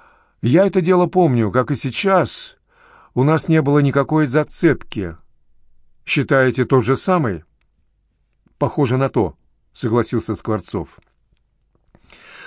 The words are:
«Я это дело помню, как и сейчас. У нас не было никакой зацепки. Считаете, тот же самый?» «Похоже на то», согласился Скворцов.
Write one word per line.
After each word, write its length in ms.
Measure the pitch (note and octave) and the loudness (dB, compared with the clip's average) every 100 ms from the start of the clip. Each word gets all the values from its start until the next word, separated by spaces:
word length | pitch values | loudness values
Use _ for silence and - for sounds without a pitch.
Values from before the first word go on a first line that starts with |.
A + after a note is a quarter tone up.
| _ _ _ _ | _ _ _ _
«Я 240 | A#2+ C#3+ G3 | 0 2 2
это 140 | G3 | 2
дело 280 | E3+ F3+ F3 | 2 2 2
помню, 440 | F3+ E3+ A#2+ A2 | 2 2 2 2
как 200 | G#2 B2 | 0 -2
и 40 | D3 | -2
сейчас. 800 | C3+ A#2 G3 G3 B2+ - - - _ _ _ - _ | -4 -4 0 2 0 -4 -12 -18 _ _ _ -20 _
У 120 | - C#3 | -2 2
нас 240 | D#3 - | 2 2
не 120 | D#3+ | 0
было 180 | C#3 D3 | 4 2
никакой 460 | C#3+ C#3 C#3 D#3 D3 | 2 0 0 0 0
зацепки. 920 | C3 D3 - E3+ C3 - - F#2 D#2+ _ _ _ _ - - _ _ - | 0 -2 0 0 0 -4 -8 -8 -10 _ _ _ _ -20 -20 _ _ -6
Считаете, 580 | - B2 C#3 C3 B2 | -4 0 2 2 0
тот 220 | A#2+ C3+ A2+ | 2 2 2
же 100 | C3+ | -2
самый?» 480 | - F3+ C3 E2+ - _ _ _ _ _ _ _ _ _ _ - | 0 0 0 -4 -10 _ _ _ _ _ _ _ _ _ _ -6
«Похоже 380 | C#3 - C3+ C3 | -4 0 0 0
на 140 | C3+ | 0
то», 260 | B2 F#2 - _ _ _ | 0 -2 -4 _ _ _
согласился 640 | - A#2+ A#2 A2 A#2+ - G#2 | -6 -2 0 0 -2 -4 -8
Скворцов. 680 | - G#2+ - G#2 D#2 - _ _ _ _ _ _ _ _ _ _ _ - - - | -4 -4 -4 -8 -8 -14 _ _ _ _ _ _ _ _ _ _ _ -20 -20 -20